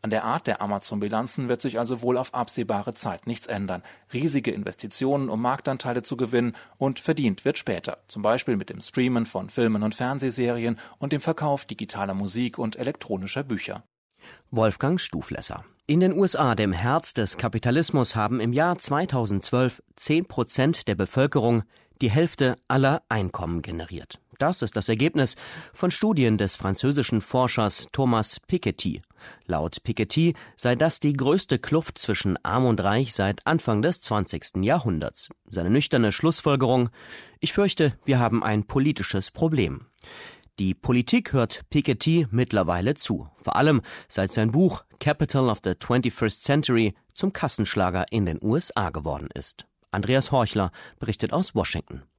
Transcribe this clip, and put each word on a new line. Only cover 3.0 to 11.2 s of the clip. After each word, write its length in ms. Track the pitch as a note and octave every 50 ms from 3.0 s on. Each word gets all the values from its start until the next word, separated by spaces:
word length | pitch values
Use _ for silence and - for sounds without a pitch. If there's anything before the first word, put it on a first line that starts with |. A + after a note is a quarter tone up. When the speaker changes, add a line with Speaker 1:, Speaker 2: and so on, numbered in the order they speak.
| - A#2 F2+ F2 _ -
Speaker 1:
nichts 180 | A#2 A2 -
ändern. 380 | - A#2 G2+ G2+ F#2 F#2 F2+ - - - - _ _
Riesige 380 | - - D3+ E3 C#3 C#3+ A2+ A#2+
Investitionen, 800 | - - G2+ G2 - - - G#2+ - - C3 C3 C#3+ C#3+ C3+ C3
um 100 | G2 A2 A#2
Marktanteile 580 | B2 C3 C#3+ - - C3+ B2+ - C3 A#2+ B2
zu 160 | A2+ - - A#2
gewinnen, 360 | C3 A2 B2 A#2+ A#2+ A#2+ A2 - - - _ _
und 180 | C3+ C#3 C3 -
verdient 480 | - - D#3+ D3 C#3+ A#2 F#2+ - -
wird 140 | C3 - -
später. 400 | - - G#2 E2+ - - - - _ _
Zum 160 | - G#2+ G2+
Beispiel 340 | G#2+ A2+ B2+ - - B2 G2+
mit 140 | F#2+ -
dem 100 | - -
Streamen 460 | - - - - B2+ B2+ B2+ A#2+ A#2 -
von 240 | - F#2 F#2+ G#2
Filmen 320 | - - A#2+ A2+ A2 G#2 G#2+
und 100 | A2 G#2+
Fernsehserien 840 | - B2+ B2+ C#3 C#3 C3 C3 A2+ B2 B2 A#2+ A#2+ A#2+ A2+ A#2 A#2 - - - - _
und 160 | - C#3 D3+
dem 80 | C#3+